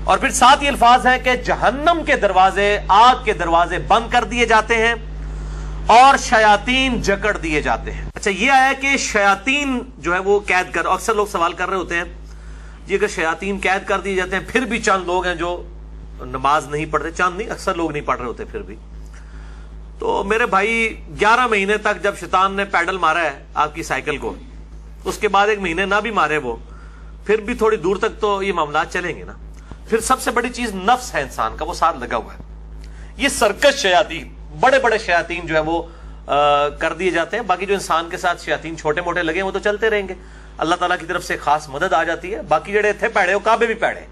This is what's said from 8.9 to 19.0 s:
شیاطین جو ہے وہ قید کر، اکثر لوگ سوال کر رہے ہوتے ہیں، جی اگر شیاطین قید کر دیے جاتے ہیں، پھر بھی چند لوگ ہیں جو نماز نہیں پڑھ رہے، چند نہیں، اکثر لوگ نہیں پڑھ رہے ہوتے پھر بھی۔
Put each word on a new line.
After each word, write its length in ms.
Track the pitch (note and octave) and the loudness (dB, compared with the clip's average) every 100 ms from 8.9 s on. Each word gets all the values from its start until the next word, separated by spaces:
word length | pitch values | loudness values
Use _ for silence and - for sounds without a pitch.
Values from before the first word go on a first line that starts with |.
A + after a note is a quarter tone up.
| C#4 | 0
شیاطین 840 | - G#3+ G3+ G3 C4+ C#4+ C#4 B3 - - | 0 2 4 2 0 -2 0 -4 -6 -8
جو 160 | D3+ | -2
ہے 40 | F3+ | 0
وہ 220 | G3 G3+ G3+ | 2 0 2
قید 280 | F#3 F3+ | 0 0
کر، 100 | F3 | -2
اکثر 300 | E3 F3+ - | 0 -2 0
لوگ 120 | G#3+ G#3 | 0 0
سوال 260 | F#3 E3+ | 0 -2
کر 160 | F3 F3+ | 0 -4
رہے 80 | F#3+ | -4
ہوتے 200 | E3 E3+ | -2 -4
ہیں، 80 | F3 - - - - - - - - | -4 -12 -18 -18 -16 -16 -18 -18 -4
جی 80 | |
اگر 140 | F#3+ G3+ | -2 -2
شیاطین 500 | - D#3+ E3 G3 G3 | 0 -2 -2 -6 -2
قید 260 | F#3+ F#3+ G3 | 0 -2 -2
کر 120 | G3 | -4
دیے 140 | F#3+ | -2
جاتے 220 | F#3 F3+ F#3 | -2 -2 -4
ہیں، 60 | - | -2
پھر 120 | B3 | -2
بھی 220 | A#3+ A3+ | 0 -2
چند 240 | G#3+ F#3+ F3 | 2 0 2
لوگ 200 | F3+ F3+ | -2 -2
ہیں 80 | |
جو 280 | E3+ F3 F3 - - - - - - | -4 -4 -6 -10 -16 -16 -16 -16 -14
نماز 460 | B2+ C3 C#3 D3+ D3+ | -10 -2 2 2 0
نہیں 180 | D3 D#3 | -6 -2
پڑھ 160 | D3+ | -2
رہے، 80 | D3+ | -2
چند 280 | D#3+ F3+ F3 | -2 -2 -2
نہیں، 120 | - | -8
اکثر 240 | D#3 - | -6 -4
لوگ 180 | F3 E3 | -2 -2
نہیں 100 | D3 | -4
پڑھ 160 | C3+ B2 | -4 -4
رہے 80 | B2 | -4
ہوتے 180 | G#2+ | -8
پھر 180 | G#2+ G#2+ | -10 -10
بھی۔ 120 | F#2 G2+ - - | -12 -16 -18 -18